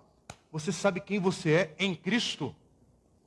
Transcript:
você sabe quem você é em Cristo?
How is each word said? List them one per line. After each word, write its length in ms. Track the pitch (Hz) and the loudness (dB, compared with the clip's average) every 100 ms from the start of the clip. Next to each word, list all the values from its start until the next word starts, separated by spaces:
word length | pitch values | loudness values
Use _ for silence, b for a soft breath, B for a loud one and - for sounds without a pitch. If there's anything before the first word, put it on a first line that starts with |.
| _ _ - - _ | _ _ -20 -20 _
você 200 | 156 151 | -8 -4
sabe 280 | - 202 175 | 0 0 0
quem 200 | - 202 | -2 0
você 320 | 190 190 160 | 0 0 4
é 240 | 160 196 - | 4 2 -2
em 160 | 190 | -2
Cristo? 600 | 170 190 240 - - 131 - _ _ _ _ _ _ | -2 0 0 0 -4 -8 -10 _ _ _ _ _ _